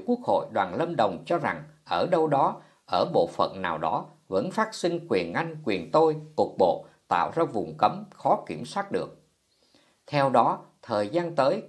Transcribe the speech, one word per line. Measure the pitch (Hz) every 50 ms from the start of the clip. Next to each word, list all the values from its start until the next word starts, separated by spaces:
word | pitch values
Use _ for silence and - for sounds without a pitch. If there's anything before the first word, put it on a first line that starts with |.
| -
Quốc | - 247 240 -
hội | - 104 82 - -
đoàn | 107 110 95 90 87
Lâm | 117 160 170 170
Đồng | 139 110 101 92 78 -
cho | - 170 165
rằng | 143 107 87 76 76 - - _ _
ở | - - 87 107 165
đâu | 180 170 160 156
đó, | 143 135 151 185 226 - - - _ _ _
ở | - - 90 98 - -
bộ | 110 87 85
phận | - - 92 - - 95
nào | 92 87 82 78
đó | 80 82 101 147 - - - _ _ -
vẫn | 95 95 117 185
phát | - - 220 220 -
sinh | - - 175 170 165 160 -
quyền | 113 92 85 82 92
anh, | 131 165 165 160 156 156
quyền | 113 101 90 82 -
tôi, | - 156 160 160 151 156 - - -
cục | - 104 - - -
bộ, | 95 87 78 - - - - _ _ -
tạo | 95 87 82 73 -
ra | 160 165
vùng | 147 123 107 87 80 78 -
cấm | 107 107 - - 214 -
khó | - - - - 185 - - -
kiểm | 85 78 123
soát | - - 196 196 196
được. | - 92 78 - - - _ _ _ _ _ _ _ _ _ _ _ _ _ _ _ _ _ -
Theo | - 147 139 135
đó, | 123 123 117 147 185 - - - _ _
thời | - - 117 104 104 104
gian | 139 170 175 165 156
tới | 147 131 139 175 220 -